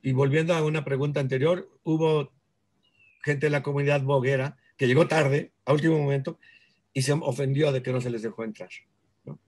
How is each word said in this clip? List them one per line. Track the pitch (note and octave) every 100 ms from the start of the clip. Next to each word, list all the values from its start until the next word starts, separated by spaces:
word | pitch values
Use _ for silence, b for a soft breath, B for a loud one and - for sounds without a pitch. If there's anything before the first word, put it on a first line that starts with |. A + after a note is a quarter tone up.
Y | C3
volviendo | B2+ C3+ D3+ D#3+
a | E3
una | D#3 D#3
pregunta | C#3 C#3 D3 D3
anterior, | C3+ C3 D3+ F3+ - _
hubo | - D#3+ D#3+ D#3 C#3 _ _ _ _ _ _ _ _ _
gente | - C3+ D3+
de |
la | D3
comunidad | C3+ C#3+ C#3+ C#3+
boguera | C3+ C#3 B2 C3+ C3+ - b _
que | B2
llegó | C3 E3+
tarde, | D#3+ C#3 C#3+ E3 _
a | -
último | D3 D#3+ D#3
momento, | C#3+ C#3 C3+ E3 b b b b _
y | -
se | C3
ofendió | D3 C#3+ C3 C#3 C#3 D3+
de | C3
que | B2+
no | B2+
se | B2
les | A#2
dejó | A2 G#2+
entrar, | A2+ G#2+ F2+ - _ _ _ _
¿no? | - -